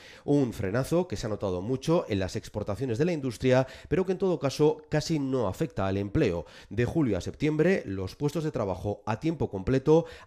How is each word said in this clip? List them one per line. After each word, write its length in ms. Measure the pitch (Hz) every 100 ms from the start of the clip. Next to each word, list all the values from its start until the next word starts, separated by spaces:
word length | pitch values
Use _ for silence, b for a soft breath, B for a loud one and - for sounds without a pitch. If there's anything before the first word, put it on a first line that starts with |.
| B B -
Un 260 | 143 123
frenazo 560 | - 98 120 139 170 175
que 80 | 101
se 120 | 110
ha 20 |
notado 320 | 101 98 90
mucho 440 | 104 131 156 170 -
en 100 | 98
las 160 | 92 104
exportaciones 640 | - 104 101 98 135 110
de 80 | 175
la 80 |
industria, 540 | 156 131 - 127 127 131 B -
pero 180 | 156 180
que 60 |
en 60 | 180
todo 200 | 190 165
caso 440 | 135 - 151 151 -
casi 280 | 151 - 156
no 300 | 135 131 101
afecta 400 | - - - 98
al 80 | 98
empleo. 500 | 101 151 110 85 B B -
De 140 | 104
julio 340 | 117 165 131 90
a 40 |
septiembre, 640 | 90 - 147 151 170 190 -
los 320 | 95 95 -
puestos 260 | 143 165
de 80 | 156
trabajo 500 | 123 101 92 104 101 -
a 160 | -
tiempo 280 | 160 151 110
completo 580 | 98 92 131 151 160 165 B